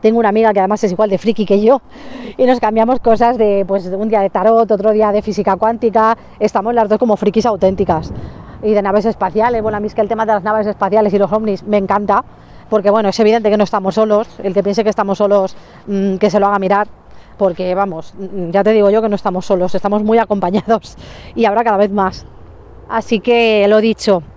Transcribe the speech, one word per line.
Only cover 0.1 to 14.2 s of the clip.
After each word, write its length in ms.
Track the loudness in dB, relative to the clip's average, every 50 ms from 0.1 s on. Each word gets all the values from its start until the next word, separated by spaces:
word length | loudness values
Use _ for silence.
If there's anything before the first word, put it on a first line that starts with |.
| 2 2
una 100 | 0 2
amiga 240 | 2 2 2 2 2
que 80 | 2
además 220 | 0 0 0 -2 -2
es 80 | -2 0
igual 180 | 0 0 0
de 80 | 0 -2
friki 280 | -2 -2 -2 -2 0
que 140 | 0 0 2
yo 200 | 4 2 2 2 _ -10 -20 -20 -18 -18 -16 -14 -14 -14 -4
y 80 | -2 0
nos 140 | 2 2 0
cambiamos 400 | 0 -2 0 0 2 2 0 0
cosas 380 | 2 2 2 4 2 0 2 2
de, 260 | 2 2 2 0 0
pues, 200 | 0 -2 -4 -4
un 220 | -4 -6 -4 -2 0
día 120 | 0 0
de 100 | 0 0
tarot, 400 | -2 0 2 2 4 4 2 2
otro 220 | 0 0 2 2 2
día 200 | 2 2 2 0
de 100 | -2 -2
física 340 | -2 -4 -2 0 0 0
cuántica. 600 | 0 0 -2 -2 0 -2 0 2 2 2 2 0 -2 -6 -20 -8 -4
Estamos 360 | -4 -2 -2 -2 -2 0 0
las 140 | 0 2 2
dos 100 | 2 0
como 180 | 2 0 0
frikis 300 | 2 0 0 0 0 0
auténticas. 640 | 0 0 2 0 0 0 0 0 0 0 -2 -2 -6 -10 -12 -12 -14 -16 -18 -20 -20 -18 -6 -2
Y 100 | 0 0
de 100 | 0 0
naves 220 | 2 0 0 0
espaciales. 580 | 0 -2 -2 -4 -4 0 0 0 0 0 0 -2
Bueno, 140 | -2 -4
a 40 | -4
mí 60 | -6
es 80 | -6 -2
que 60 | -2
el 80 | -2 -2
tema 180 | 0 -4 0
de 60 | 0 0
las 100 | 0 0
naves 240 | -2 -2 -2 -2
espaciales 480 | -4 -2 -2 -2 0 2 2 2 2 2
y 40 | 0
los 140 | 0 0 0
ovnis 300 | -2 -2 -2 -4 -6 -4
me 140 | -2 -2
encanta, 480 | -2 0 0 -2 -2 0 0 0 0 0 -4 -16 -20 -20 -20 -20 -20 -8 -2
porque, 220 | -2 0 2 2
bueno, 180 | 2 2 2 0
es 120 | 0 2
evidente 300 | 2 2 2 2 2 0
que 60 | 2
no 80 | 2 0
estamos 300 | 0 -2 -2 -2 -2 0
solos. 340 | 0 0 2 2 0